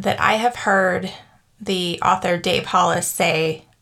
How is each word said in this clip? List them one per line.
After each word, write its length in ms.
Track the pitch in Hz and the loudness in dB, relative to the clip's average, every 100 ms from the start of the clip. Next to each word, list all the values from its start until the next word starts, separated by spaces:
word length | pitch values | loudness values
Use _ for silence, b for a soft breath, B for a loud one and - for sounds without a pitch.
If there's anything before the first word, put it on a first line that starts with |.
that 200 | 190 - | -4 0
I 140 | - | 0
have 220 | 220 240 240 | 2 0 -2
heard 560 | - 196 185 180 185 B B B _ - | 0 2 2 0 -4 B B B _ -14
the 400 | 202 190 175 170 | -4 -2 -2 0
author 340 | - 180 175 175 | 2 2 0 0
Dave 300 | 185 165 - | 0 0 0
Hollis 400 | 185 175 170 - | 2 2 0 -2
say 600 | - 175 156 160 156 - _ | 0 0 2 0 -4 -10 _